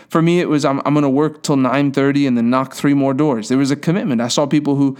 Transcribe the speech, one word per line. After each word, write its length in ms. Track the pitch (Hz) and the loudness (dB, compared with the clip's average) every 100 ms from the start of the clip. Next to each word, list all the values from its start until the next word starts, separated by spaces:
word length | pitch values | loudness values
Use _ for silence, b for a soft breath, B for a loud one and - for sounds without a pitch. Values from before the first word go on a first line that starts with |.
| B | B
For 140 | 165 | 0
me, 180 | 165 175 | 2 2
it 80 | 170 | 2
was, 160 | 151 | 0
"I'm, 160 | 147 135 - | 0 -2 0
I'm 80 | |
gonna 160 | 147 143 | 0 2
work 320 | 135 151 151 | 0 0 -2
till 140 | - 139 | -2 0
nine 360 | 127 135 143 | 2 0 0
thirty 340 | 139 139 139 143 | 0 0 2 0
and 80 | |
then 140 | 120 117 | 0 2
knock 240 | 131 131 | 0 -2
three 220 | - 147 | -2 0
more 180 | 143 135 | 2 0
doors." 360 | 135 151 117 107 | 0 0 -2 -2
There 100 | 131 | 0
was 120 | 139 | 0
a 60 | 139 | -2
commitment. 460 | 165 180 214 117 | -2 -2 0 -2
I 60 | 120 | -2
saw 180 | - 143 | -2 0
people 300 | 151 143 139 | 0 0 0
who 200 | 139 135 | 0 -2